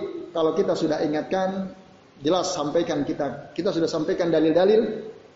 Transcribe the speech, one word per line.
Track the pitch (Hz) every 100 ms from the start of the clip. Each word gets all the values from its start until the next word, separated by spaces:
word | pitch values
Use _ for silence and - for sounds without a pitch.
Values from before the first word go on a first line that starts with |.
| - - -
kalau | 170 160 151
kita | 196
sudah | 165 160 151
ingatkan, | 165 151 139 190 190 196 190 - - - - -
jelas | 143 180 160 156
sampaikan | 147 160 170 151
kita, | 139 156 143 131 -
kita | - 185 165
sudah | 165
sampaikan | 165 156 185 170
dalil-dalil, | 160 160 160 190 214 240 - - - -